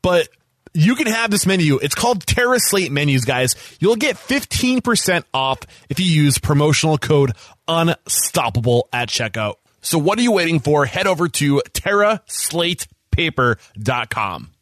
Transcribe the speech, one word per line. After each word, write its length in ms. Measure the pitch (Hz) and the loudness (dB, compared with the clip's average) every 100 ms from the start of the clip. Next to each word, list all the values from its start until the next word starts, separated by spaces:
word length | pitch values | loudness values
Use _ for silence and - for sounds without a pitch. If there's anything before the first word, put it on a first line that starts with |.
but 280 | 185 175 147 _ _ _ - | 2 2 0 _ _ _ -8
you 220 | 165 165 | 2 2
can 140 | 254 269 | 2 0
have 240 | 226 226 | 0 0
this 140 | 202 185 | 0 2
menu. 320 | 190 156 135 | 2 2 2
It's 180 | 143 - | 0 -2
called 280 | 240 226 | 0 -2
Terra 360 | - - 247 247 | -2 0 2 2
Slate 320 | - 196 180 | 2 0 0
Menus, 320 | 143 147 135 | 0 0 0
guys. 320 | 117 127 127 - - - | 0 0 0 -2 -10 -2
You'll 160 | 180 226 | 0 2
get 200 | 285 190 | 0 -4
fifteen 640 | - 269 - - 254 254 | -4 -4 -2 -2 0 0
percent 440 | - 220 - 175 - | 0 -2 0 -2 -2
off 240 | 135 135 131 - - _ | -4 -2 -4 -8 -20 _
if 100 | 135 | -2
you 80 | 185 | 0
use 320 | 156 147 127 | 4 4 2
promotional 580 | - 143 147 147 160 151 | 0 2 2 2 0 0
code 360 | - 151 139 110 - - - | 2 2 2 -2 -12 -16 -4
UNSTOPPABLE 1200 | 165 165 - - - - 175 120 117 117 120 - | 0 0 -2 -4 -4 -2 -2 -2 -2 2 0 0
at 160 | 120 120 | -4 -4
checkout. 460 | - 113 110 107 - _ _ | -4 -4 -4 -6 -8 _ _
So 180 | - 165 | -4 0
what 200 | 151 220 | 0 2
are 20 | |
you 80 | 240 | 2
waiting 300 | 202 170 165 | 2 2 0
for? 260 | 147 147 135 | 2 2 0
Head 220 | 180 196 | 0 -2
over 200 | 170 170 | 0 -2
to 320 | - 147 139 - | 0 0 0 -2
terra 500 | - 196 202 208 220 _ | -6 -2 2 2 0 _
slate 600 | - - 165 170 180 - _ _ | -8 -6 -2 -4 -4 -10 _ _
paper 480 | - 165 - 123 113 - - | -2 -2 0 0 0 -6 -8
dot 340 | 107 123 113 | -4 -4 -4
com. 420 | - 101 82 57 _ | -4 -4 -6 -14 _